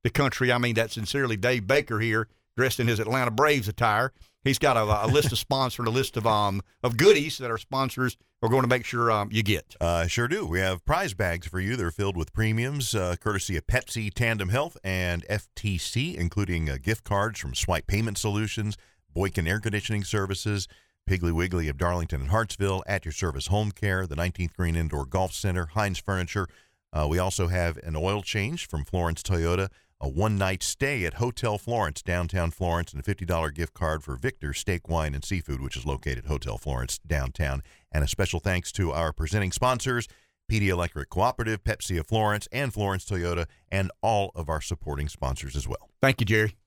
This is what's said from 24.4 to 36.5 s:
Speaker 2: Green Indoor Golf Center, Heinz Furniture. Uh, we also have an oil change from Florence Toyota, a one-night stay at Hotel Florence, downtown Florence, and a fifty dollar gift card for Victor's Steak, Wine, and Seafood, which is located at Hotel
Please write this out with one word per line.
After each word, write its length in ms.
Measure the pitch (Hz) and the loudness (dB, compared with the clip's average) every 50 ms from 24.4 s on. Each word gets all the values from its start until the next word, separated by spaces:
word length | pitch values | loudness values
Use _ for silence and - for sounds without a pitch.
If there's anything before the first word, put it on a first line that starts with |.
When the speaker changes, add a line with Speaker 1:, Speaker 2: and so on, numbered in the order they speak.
| 87 82 - | -4 -4 -2
Speaker 2:
Green 200 | - 90 85 82 | -2 0 0 2
Indoor 300 | 82 82 76 76 71 69 | 0 0 0 -2 -4 -4
Golf 280 | 65 - 92 92 92 - | 0 0 0 0 0 -2
Center, 340 | - - 101 87 92 85 | -2 -2 0 0 0 -2
Heinz 320 | 80 - 110 104 101 95 - | -2 0 0 0 0 -2 -4
Furniture. 480 | - - 98 92 90 82 - 101 92 78 - _ _ _ _ _ _ _ | -4 -2 -2 -2 -2 -2 -2 -4 -4 -4 -8 _ _ _ _ _ _ _
Uh, 160 | - 80 76 | -2 0 0
we 120 | 73 80 90 | 2 2 2
also 280 | 90 95 - - 92 | 0 0 0 0 0
have 300 | 90 90 92 85 85 80 - - | 2 2 2 0 0 -2 -4 -6
an 120 | 82 78 | -6 -4
oil 260 | 76 82 95 101 104 | -2 0 0 -2 -2
change 460 | 95 - - 107 98 120 165 170 - | -4 -4 -2 -2 -2 -2 -4 -6 -8
from 160 | - - 76 67 | -6 -6 -6 -4
Florence 400 | - - 90 85 82 82 - - | -2 -2 0 0 0 -2 -2 0
Toyota, 460 | - 95 85 82 82 87 92 95 92 - _ _ _ _ _ - | 0 0 2 2 2 2 2 0 -2 -6 _ _ _ _ _ -6
a 60 | 71 | -4
one-night 540 | 65 80 104 110 107 98 98 92 95 90 - | 0 2 2 2 2 2 2 0 0 -2 -4
stay 420 | - - _ 139 139 143 123 90 | -6 -2 _ 0 0 0 0 -2
at 100 | 82 76 | -2 0
Hotel 420 | 82 113 123 117 - - 117 104 | 0 -2 -2 -2 -2 -2 -2 -2
Florence, 440 | 101 - 117 120 117 101 76 73 - | -2 -2 -2 0 0 0 0 -2 -4
downtown 500 | - 87 87 87 87 85 - 92 85 82 | -4 -2 0 0 0 0 0 0 0 0
Florence, 400 | - - 92 87 85 85 82 - | -2 -2 0 0 2 0 -2 -4
and 80 | - 71 | -8 -6
a 40 | - | -4
fifty 200 | - 98 - 90 | -4 -4 -4 -2
dollar 260 | 82 90 82 80 78 | -2 0 0 0 -2
gift 220 | 71 78 82 - _ | -2 -4 -6 -6 _
card 300 | - - 78 78 80 - | -4 -2 -2 -2 -2 -4
for 120 | - 65 | -8 -8
Victor's 440 | 60 - 135 - - 73 71 71 - | -4 -4 -6 -6 -4 -6 -6 -6 -4
Steak, 300 | - - 92 85 - - | -2 -2 -2 -2 -2 -2
Wine, 240 | 82 82 78 76 71 | 0 0 0 0 -2
and 100 | 71 76 | -4 -4
Seafood, 380 | - 101 90 - - 69 65 | -2 -4 -4 -2 -4 -6 -6
which 160 | 67 65 - | -4 -6 -8
is 80 | 64 60 | -6 -4
located 340 | 69 69 65 - 73 64 58 | -4 -4 -4 -4 -4 -4 -4
at 60 | 57 | -4
Hotel 320 | 71 76 67 - 64 | -4 -4 -4 -4 -6